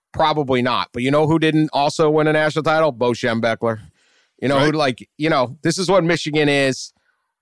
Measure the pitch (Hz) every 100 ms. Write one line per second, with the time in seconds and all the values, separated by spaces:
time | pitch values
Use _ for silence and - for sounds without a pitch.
0 | _ - 156 151 131 127 123 107 90 120
1 | 127 147 151 160 160 156 156 139 147 -
2 | 151 156 156 151 156 156 156 156 156 117
3 | 123 117 123 113 113 113 117 110 - _
4 | _ _ _ _ 127 139 151 156 139 117
5 | 98 - 156 147 123 - 165 170 175 190
6 | 165 165 156 151 147 143 135 127 - _
7 | _ _ _ _